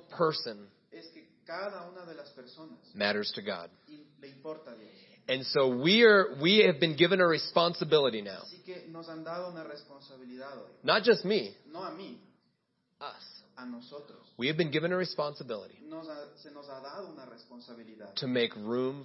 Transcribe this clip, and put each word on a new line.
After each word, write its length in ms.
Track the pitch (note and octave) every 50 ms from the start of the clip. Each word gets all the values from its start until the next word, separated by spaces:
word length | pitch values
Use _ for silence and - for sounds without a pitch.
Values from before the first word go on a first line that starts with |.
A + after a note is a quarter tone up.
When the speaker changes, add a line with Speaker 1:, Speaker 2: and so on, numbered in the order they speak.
| - - - -
Speaker 1:
person 500 | E3+ D#3 D3+ - - A#2+ G#2+ G#2 G2+ G2 _ _ _ _
Speaker 2:
Es 160 | - E3 E3 - -
que 140 | - - _ _ _ _
cada 420 | - E3 F3+ G3 G#3 G3 F3+ E3+ F3
una 140 | F#3 F#3 F3+ E3
de 80 | D#3+
las 140 | C#3+ C#3+ -
personas 480 | - C3+ A#2+ B2 - - A2 - A#2+ - _ _ -
Speaker 1:
matters 360 | G#2+ G2+ G2+ G#2 G#2 G#2 - -
to 80 | A#2 G2
God. 260 | G#2 G2 F2 E2+ F2 _ _ _ -
Speaker 2:
im-, 160 | D4+ D4+ - _ _ D3
le 100 | C#3 C3+
importa 420 | C#3 C#3 - D#3 D#3 - - B2+
a 40 | A#2
Dios. 160 | A2 G#2+ G2+ - - - - - _ _ -
Speaker 1:
And 180 | C3 C3 C3
so 220 | - - D3 C3+ C3
we 320 | B2 A#2+ C3+ E3+ G3+ A3+
are, 340 | A#3+ A3 G#3 G3 F#3 - - C3+
we 220 | D3 F3 G3+ G#3+ G#3
have 140 | F#3 E3+ C3+
been 160 | F3 E3 D3+
given 260 | C3+ E3 E3+ F#3+ F#3
a 60 | F3+ E3+
responsibility 960 | D#3+ C#3+ - - - F3 E3+ E3+ F3 - E3+ D3+ D#3 D3+ C#3 B2+ A2 G#2+ G2+
now. 180 | G2 F#2+ F2
Speaker 2:
Así 220 | - - - - -
que 220 | F3 F#3 E3+ D#3+ E3
nos 180 | D#3+ E3 E3 E3
han 140 | D#3+ D#3+ D#3
dado 280 | D#3+ E3 F3 F3+ F3+
una 120 | F3 D#3+ D#3+
responsabilidad 960 | D3 D3 C#3+ - - C#3 C#3 C3+ - C3+ B2+ B2+ B2 B2 B2+ C3 C#3 C#3 A#2+
hoy. 140 | G#2 - - _ -
Speaker 1:
Not 200 | C3+ E3+ A3 G3
just 200 | A#3+ G#3+ E3 -
me. 300 | F3+ A3 F#3+ A#2+ G2 - - _ C#4+
Speaker 2:
No 120 | D4+ F4 F#4
a 80 | F4+
mí. 260 | D4+ E3+ G3 D3 - F#3+ - _ _ _ _ _ _ _ _ _ _ _ _ _ _ -
Speaker 1:
Us. 360 | D3 C#3 G#2+ - - - - - - _ _
Speaker 2:
A 100 | - B2+
nosotros. 520 | B2 A#2+ A#2 B2 - C#3+ D3 - - - - - _ _ -
Speaker 1:
We 100 | A#2 C#3
have 100 | D#3 D#3
been 140 | F3 D3+
given 200 | C3+ D3+ D#3 E3+ F3+
a 40 | F#3
responsibility 800 | F#3 - - - D3+ D3 D3 - D3 B2 A2+ G#2 F#2 F#2 - - -
Speaker 2:
Nos 240 | D#3 D#3+ D#3+ D#3+ D#3+
ha, 80 | D3+ D3 D3 C#3+ D3 C#3+
se 120 | D3 D3+
nos 160 | C#3+ D3 C#3+ C#3+
ha 100 | C3+ C3
dado 300 | C3 C#3 D3+ G3 G3 F3+
una 160 | D#3+ C#3+ C3
responsabilidad 920 | B2 A2+ A#2 - - B2 A#2+ - - A#2+ A2+ A2+ G#2+ A2 G#2+ G#2+ G2+ -
Speaker 1:
to 120 | - C#3+ B2+
make 280 | B2 B2 A#2 A2 -
room 480 | A2 G#2 G#2+ A#2+ B2 B2+ C3 C3+ C#3+